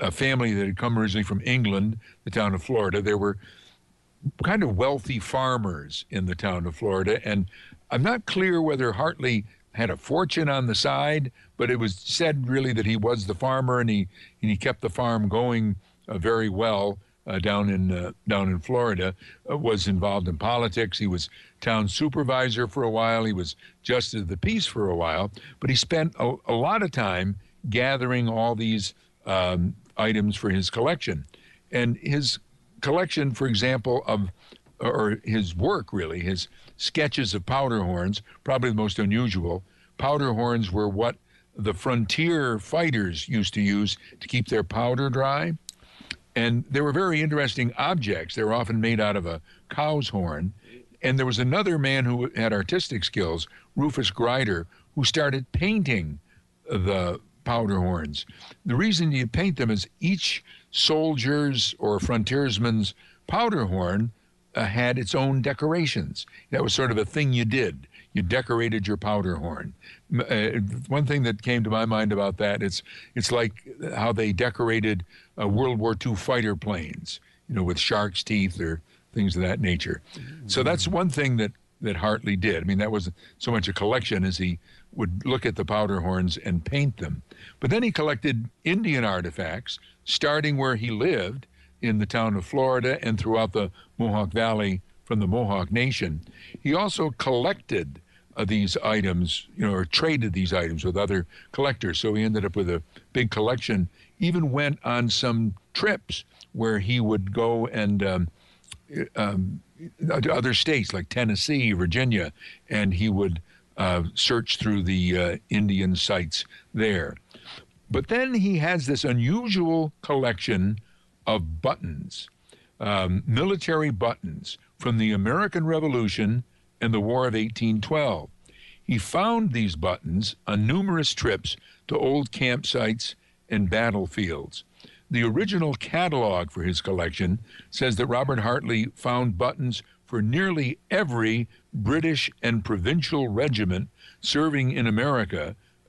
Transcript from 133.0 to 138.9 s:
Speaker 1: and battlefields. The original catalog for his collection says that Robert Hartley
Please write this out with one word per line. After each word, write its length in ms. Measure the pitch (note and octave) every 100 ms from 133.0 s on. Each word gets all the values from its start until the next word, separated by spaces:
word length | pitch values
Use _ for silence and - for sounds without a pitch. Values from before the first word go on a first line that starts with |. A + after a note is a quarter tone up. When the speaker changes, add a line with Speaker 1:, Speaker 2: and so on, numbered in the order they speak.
| - - _ _ -
Speaker 1:
and 200 | G#2+ F#2
battlefields. 960 | A2 A#2 G2+ F2 - F2+ D2 C#2 - - _ - - -
The 140 | A#2+
original 500 | A#2 C3 G#3 F#3+ D#3
catalog 760 | C3 - E3 F3+ C#3 A2 F2+ E2+
for 120 | F2+
his 180 | F2 E2+
collection 600 | G2 F#2 E2+ D#2 F#2 G2+ - - -
says 260 | - C3 G#2+
that 100 | B2
Robert 320 | A#2+ C#3 B2
Hartley 480 | A2 B2 A#2 A2+ A2+